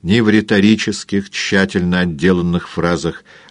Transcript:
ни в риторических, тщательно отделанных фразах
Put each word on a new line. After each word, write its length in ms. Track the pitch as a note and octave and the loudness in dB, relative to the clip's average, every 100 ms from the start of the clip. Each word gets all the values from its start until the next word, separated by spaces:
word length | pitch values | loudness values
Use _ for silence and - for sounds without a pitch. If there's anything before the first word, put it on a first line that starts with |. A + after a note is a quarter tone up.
ни 180 | E2 A2 | 0 2
в 100 | G#2+ | 4
риторических, 1000 | G#2+ G#2 G#2 G2+ G#2+ - G2+ - G2+ G2 | 2 2 2 4 2 0 -6 -4 -6 -4
тщательно 720 | - - G2 F#2+ G2 F2 F2+ | -8 -2 0 0 0 0 0
отделанных 680 | F2+ D#2 F2+ F#2 F2 F2 - | -2 0 0 0 0 -4 -6
фразах 560 | - E2+ E2+ D#2+ - _ - - | -4 -2 -2 -4 -8 _ -20 -20